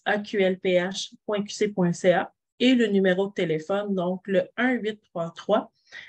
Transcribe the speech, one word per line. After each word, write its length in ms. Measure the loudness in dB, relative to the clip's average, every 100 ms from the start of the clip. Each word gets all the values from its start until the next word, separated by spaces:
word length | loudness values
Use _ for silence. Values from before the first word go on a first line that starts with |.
| -4
A 140 | -4
Q 220 | -2 0
L 160 | 0 0
P 180 | 0 0
H 380 | 0 -4 -10 -12 -6
point 180 | -4
Q 60 | -4
C 180 | -4 -2
point 240 | 0 0
C 220 | 2 2
A 180 | 2 0 _ _ _
et 120 | 2
le 140 | 4 4
numéro 400 | 4 4 2 0
de 60 |
téléphone, 600 | -2 -2 -2 -2 -4 -2
donc 320 | -2 -2 -4 -2
le 200 | -2 -2 -2
un 160 | -2
huit 300 | -2 -4 -8 _
trois 200 | -10 -10
trois 420 | -8 0 0 -2 _ _ -20